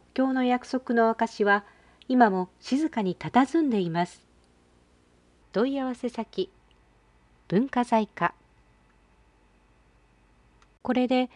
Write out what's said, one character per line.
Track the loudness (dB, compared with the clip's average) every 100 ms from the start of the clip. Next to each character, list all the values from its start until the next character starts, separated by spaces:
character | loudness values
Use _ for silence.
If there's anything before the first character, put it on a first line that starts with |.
| _
境 | -2 -2
の | 0 0
約 | 0 -2
束 | -8 -2 2
の | 2
証 | 2 -4 0
は、 | 2 2 -2 -20 _ _ -2
今 | 4 4
も | 4 -4 _
静 | -4 -2 -2
か | -2
に | -4 -4
佇 | 0 2 2 0
ん | 0
で | -2
い | -2
ま | -2 -4
す。 | -6 _ _ _ _ _ _ _ _ _ _ _ _ _
問 | -2 -2
い | -2
合 | -6
わ | -6
せ | -8
先、 | -8 -10 -6 -8 _ _ _ _ _ _ _ _ _ -2
文 | -2 0
化 | -2
財 | 0 0 -2
課。 | -4 -6 -6 _ _ _ _ _ _ _ _ _ _ _ _ _ _ _ _ _ _ _ _ _ _ _ _
こ | -2
れ | 0 2
で | 0 -2